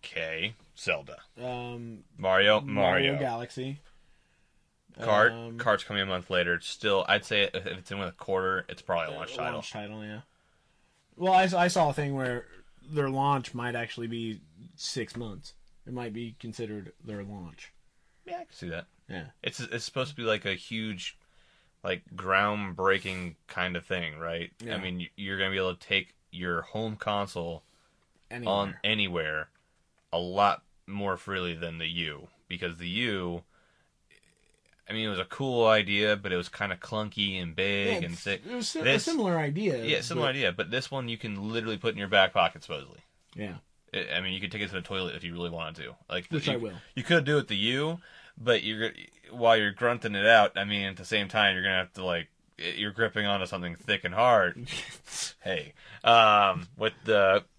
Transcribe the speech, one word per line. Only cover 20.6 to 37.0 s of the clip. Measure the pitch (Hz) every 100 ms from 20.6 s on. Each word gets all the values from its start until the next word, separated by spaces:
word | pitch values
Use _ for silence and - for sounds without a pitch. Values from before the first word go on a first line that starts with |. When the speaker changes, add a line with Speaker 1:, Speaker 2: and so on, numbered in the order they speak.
| - 113 110 95 90 - _ _ _ _ _ _
Speaker 1:
like, | 95 92 - 92
groundbreaking | 92 95 104 104 98 87 95 95 92 92 90 80 -
kind | - 90 90
of | -
thing, | 92 85 76
right? | 82 82 85 _
Speaker 2:
Yeah. | 117 92
Speaker 1:
I |
mean, | 92 90
y-, | 87 -
you're | 98 95
gonna | 95
be | 95
able | 92 90
to | -
take | 98 90 _ _
your | 87 90 82
home | 82 107 113 107
console | - 101 98 - 85 82 _ _ _ _ _ _ _
Speaker 2:
Anywhere. | 120 120
Speaker 1:
on | 101 98 90
anywhere | 101 107 98 87 78 78 76 _ _ _ _ _ _
a | 85
lot | 90 95 101 - _ _ -
more | 98 101 90
freely | - 95 90 82
than | 85 82
the | 80
U, | 85 80 71 85 _ _
because | 87 87 82
the | 87
U, | 98 120 98 90 85 - _ _ _ _ _ _ _ _ _ _ _ _ _ -
I |
mean, | 110 110
it |
was | 95
a | 92
cool | - 135 120 113
idea, | 110 98 101 104 104
but | 98
it | 90
was | 87
kinda | - 101 90
clunky | - 107